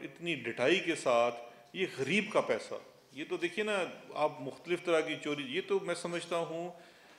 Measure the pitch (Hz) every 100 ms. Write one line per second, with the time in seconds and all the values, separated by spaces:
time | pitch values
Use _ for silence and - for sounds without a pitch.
0 | 151 - 170 143 117 113 127 185 165 151
1 | 139 120 120 120 - - - 175 180 -
2 | 135 202 202 170 127 110 - 104 - -
3 | _ 127 156 180 170 214 214 202 156 -
4 | - - 151 139 135 - 165 170 175 160
5 | 160 143 151 143 131 156 190 196 170 170
6 | 175 170 170 170 160 165 175 - - -
7 | -